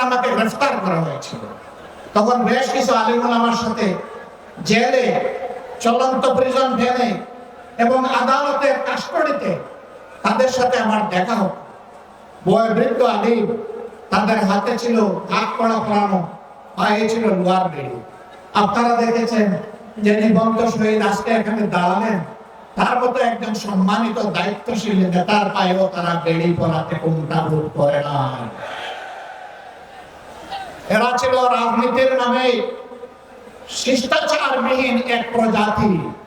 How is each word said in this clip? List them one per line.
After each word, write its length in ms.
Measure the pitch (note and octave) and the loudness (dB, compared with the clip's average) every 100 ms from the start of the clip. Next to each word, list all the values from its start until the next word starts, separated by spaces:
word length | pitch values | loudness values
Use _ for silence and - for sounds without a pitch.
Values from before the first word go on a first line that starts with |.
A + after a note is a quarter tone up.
| B3 | 2
আমাকে 220 | B3 B3 G#3 | 2 2 2
গ্রেফতার 380 | A3 - C#4 A3+ | 0 0 0 0
করা 160 | F#3 E3 D#3+ | 0 0 -2
হয়েছিল, 360 | - - - G#2 - - - - - - G#3 | -4 -8 -10 -12 -14 -18 -20 -20 -18 -4 0
তখন 220 | A3+ B3 A#3 | 2 2 2
বেশ 160 | B3 C4+ C4+ | 2 0 0
কিছু 160 | A#3+ A3+ | 2 2
আলিম 200 | A3+ A#3+ A#3+ | 2 2 2
উলামার 300 | A#3 A#3 A3 | 2 2 0
সাথে 240 | A3 - G3+ E3+ - - - - - - E3+ | -2 -2 -2 -2 -6 -14 -18 -20 -18 -6 2
জেলে, 360 | A3+ C4 C4 G#3+ F3+ - - - - - - A#3 | 2 4 2 2 0 -2 -4 -8 -10 -12 -2 0
চলন্ত 380 | A#3 C4 B3+ C4+ B3+ | 2 2 2 2 2
প্রিজন 320 | B3+ C4 B3+ A3+ | 2 2 2 2
ভ্যানে 300 | A#3+ B3 A#3+ F#3 - - - - - - | 2 2 0 -2 -8 -16 -18 -18 -8 0
এবং 160 | A#3 B3+ B3 B3+ | 2 2 2 0
আদালতের 560 | A#3 C4+ C#4+ C4+ C#4 - B3 | 2 2 2 0 2 0 -2
কাস্টডিতে 640 | B3+ - E4 D4+ C#4 F#3+ D#3+ - - - - - - G#3+ | -6 -4 -2 0 -2 -2 -4 -8 -16 -20 -20 -20 -6 0
তাদের 240 | G#3+ B3+ - | 2 2 2
সাথে 180 | B3 A#3+ G#3+ | 2 2 2
আমার 160 | G#3+ F#3+ | 0 0
দেখা 220 | F3+ G#3 G#3 | 0 0 0
হতো। 180 | F#3 - - - - - - - - - F3+ | -2 -4 -14 -20 -20 -20 -20 -20 -20 -4 2
বয়োবৃদ্ধ 540 | A3 A3 G#3+ B3+ A#3+ A#3 G#3+ | 4 4 2 2 2 2 2
আলিম, 300 | A#3 A3+ G#3 A#3 - - - - - | 2 2 0 -2 -8 -12 -12 -16 -2
তাদের 260 | G3+ G#3 A3 G3 | 0 2 2 2
হাতে 240 | G3+ B3 A#3 | 2 0 -2
ছিল 160 | A#3+ A3 G3+ E3+ - | 0 2 2 0 -2
হাত 180 | G#3+ A3 - | -2 -2 0
কড়া 220 | A3+ A3 G#3+ | 0 0 0
পরানো, 340 | G#3 G3+ F#3 D#3+ - - - - - | 0 2 0 -2 -10 -20 -20 -12 -2
পায়ে 260 | G#3 G#3 A3 | 0 2 2
ছিল 120 | A3+ G#3+ F#3 | 2 2 2
লোহার 260 | F3+ F#3 F3+ | 2 2 0
বেড়ি। 240 | C#3+ C3 A2+ - - - - - G#3 | -4 -8 -10 -14 -18 -20 -20 -4 0
আপনারা 320 | G#3 A#3 A#3+ A#3+ | 2 2 2 2
দেখেছেন 440 | A3+ A#3 A3+ A3+ G3+ E3+ - - - G#3+ | 2 0 0 2 2 0 -6 -14 -16 0
যে 80 | G#3 G#3+ | 2 4
নিবন্ধ 380 | A3 F#3 A3+ A3+ A#3 | 4 4 4 2 0
শহীদ 280 | G#3+ G#3+ G#3+ G3 | 2 2 2 2
আজকে 200 | G3+ A#3 A3+ | 0 0 0
এখানে 240 | G#3 A3 F#3+ F3 | 0 -2 0 2
দাঁড়ালেন, 420 | F3+ F#3+ A3 F#3+ D3 - - - - - | 2 2 0 -2 -4 -12 -20 -20 -10 -2
তার 180 | - B3 | 0 2
মতো 160 | B3 B3+ A#3+ | 0 2 0
একজন 240 | G#3+ G#3 G#3 G#3 | 0 -4 -6 -2
সম্মানিত 520 | F#3+ F#3+ A3+ A3+ A3+ G#3 E3+ | 0 2 2 0 -2 -2 -2
দায়িত্বশীল 600 | F#3 G3+ - A3 G#3 F#3 F3+ | -2 -4 -4 -4 0 2 4
নেতার 320 | F3+ F3+ G#3+ G3 G3 | 2 2 2 2 2
পায়েও 280 | F#3 F#3 F#3+ F3 | 2 2 0 0
তারা 180 | E3+ E3 E3 | -2 0 0
বেড়ি 240 | E3 E3+ E3 | 2 2 2
পরাতে 360 | E3 D#3+ - E3 | 2 0 -2 -2
কুণ্ঠাবোধ 640 | D#3+ D#3+ D3+ D#3+ D#3+ D#3 D3+ D3 | 0 0 0 -2 0 0 -2 0
করে 220 | C#3+ C#3+ C#3+ | 2 2 0
না। 120 | C#3 C3 A#2+ A2 - - - - - - - - - - - - - - - - - - - - - - - - | -2 -2 -4 -10 -10 -12 -10 -10 -12 -14 -14 -16 -16 -18 -18 -20 -20 -20 -20 -20 -20 -20 -18 -12 -10 -10 -10 -2
এরা 160 | G#3+ B3 B3+ | 2 2 0
ছিল 120 | C4 B3+ B3 A#3+ | 2 4 4 2
রাজনীতির 540 | A#3 A#3 B3 C4 C4 C4 | 2 2 2 2 2 2
নামে 260 | B3 B3+ B3+ A#3 - - - - - - - - - - - - | 2 2 2 0 -2 -8 -14 -16 -18 -20 -20 -20 -20 -20 -12 -4
শিষ্টাচারবিহীন 1160 | B3+ C4 - - D4+ D4+ C#4 B3+ A#3+ C4 B3+ A#3 A#3+ A#3+ | 0 0 2 0 2 0 0 0 0 0 2 0 0 -2
এক 80 | - | -2
প্রজাতি। 600 | A#3 A3 G#3 G#3 A3+ G#3 E3+ C#3 - | 0 2 2 2 2 2 0 -2 -10